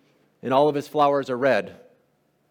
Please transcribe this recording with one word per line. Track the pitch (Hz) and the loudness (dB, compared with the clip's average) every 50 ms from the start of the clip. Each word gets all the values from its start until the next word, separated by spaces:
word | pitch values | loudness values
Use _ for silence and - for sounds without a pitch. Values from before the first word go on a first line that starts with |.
| _ _ _ _ _ _ _ _ - | _ _ _ _ _ _ _ _ -6
And | 120 131 | 0 2
all | 135 147 151 | 2 2 2
of | 139 | 0
his | 147 - - | -2 -8 -6
flowers | - 151 147 143 143 139 131 131 | 0 0 2 2 2 0 -2 -4
are | 127 120 | -4 -2
red, | 135 135 120 101 92 87 87 - - _ _ _ _ _ _ _ _ _ _ _ _ _ | 0 0 0 0 -2 -6 -14 -20 -20 _ _ _ _ _ _ _ _ _ _ _ _ _